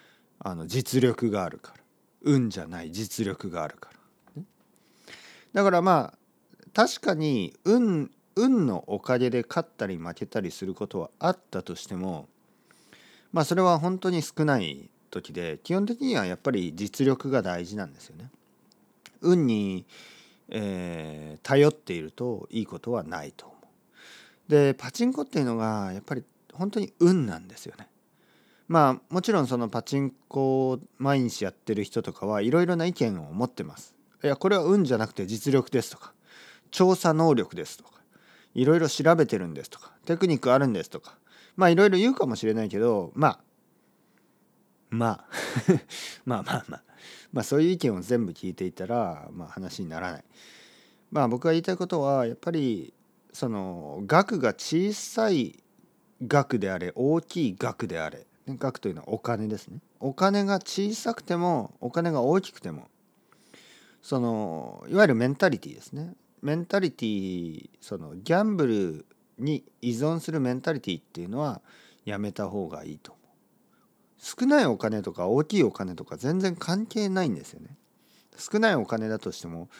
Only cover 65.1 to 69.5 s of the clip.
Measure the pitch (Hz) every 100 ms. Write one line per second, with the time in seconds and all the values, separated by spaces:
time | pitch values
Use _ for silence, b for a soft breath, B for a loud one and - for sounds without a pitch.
65.1 | 113 127 143 185 147 - - - 135 170
66.1 | 180 _ _ 143 160 170 196 180 - 113
67.1 | 101 95 90 85 78 - _ - 95 78
68.1 | 87 107 170 214 196 135 107 90 78 -
69.1 | _ _ - 139